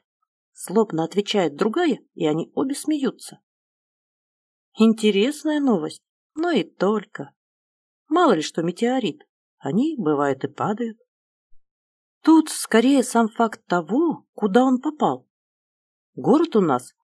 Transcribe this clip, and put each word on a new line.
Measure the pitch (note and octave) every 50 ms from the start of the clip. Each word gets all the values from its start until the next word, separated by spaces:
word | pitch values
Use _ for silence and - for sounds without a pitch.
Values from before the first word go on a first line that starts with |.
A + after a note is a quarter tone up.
| _ _ _ _ _ _ _ _ _ _ _
злобно | - - - F3 A3+ G#3+ G#3 E3 D#3+ E3
отвечает | E3 - G3 G3+ - - G#3 F3 D#3 C#3+
другая, | C#3+ - A3 A3+ E4+ F4+ D#4+ G#3+ - - _ _
и | - E3+
они | D3+ D3+ D#3+ - - _
обе | C4 C#4+ C4 C#4
смеются. | - - - D#4 D4 C4+ G#3+ - - - - - - _ _ _ _ _ _ _ _ _ _ _ _ _ _ _ _ _ _ _ _ _ _ _ _ _ _ _ -
Интересная | A3 A3+ A3 A3 G#3+ G#3+ G3 G3 G#3 C4+ D4+ - - D#4 D4+ D4+
новость, | C#4 C4 A3 E3 D3+ D#3+ - - _ _ _ _ _ _ _
но | D4+ D#4+ F4
и | D#4+ A3 D#3+
только. | - _ - F3+ G3 A3 G#3+ G3 - - - C#3 - _ _ _ _ _ _ _ _ _ _ _ _ _ _ _ -
Мало | D4+ F4 F4 C#4+ G3+
ли | D#3
что | D3+ - - - D#3+
метеорит, | E3+ F3 - A3+ A#3+ B3+ C4 A3 E3 C#3+ - _ _ _ _ _ _ _ _
они, | - C#3 D3 G#3 C#4 E4 D#4 B3+
бывает, | E3+ D3+ D3+ C#3 C#3+ C#3 C3+ C#3 -
и | C3+
падают. | - - B2 F3 G#3+ G#3 A#3+ A3+ A3 - _ _ _ _ _ _ _ _ _ _ - - _ _ _ _ _ _ _ _ _ _ _ _ -
Тут | D#4 D#4+ D#4+ D#4 -
скорее | - - - - G#3+ A3+ A#3 C4 C#4+ C4+ -
сам | - - A#3 A#3 -
факт | - - A#3 A3+ - - _
того, | - F3+ F3 E3 D#3+ G3+ C#4 F4 E4 G3 - - _ _
куда | - G#3+ G#3 F#3+ A#3+ C4
он | C4+ B3+ B3
попал. | - D#4 D4+ - A#3 E3 C3 B2+ - _ _ _ _ _ _ _ _ _ _ _ _ _ _ _ _ _ _
Город | B2 B2+ D#3+ A#3+ D#4+ E4+ E4 -
у | A3
нас | F#3 D#3 B2+ B2 - - - _ _ _ _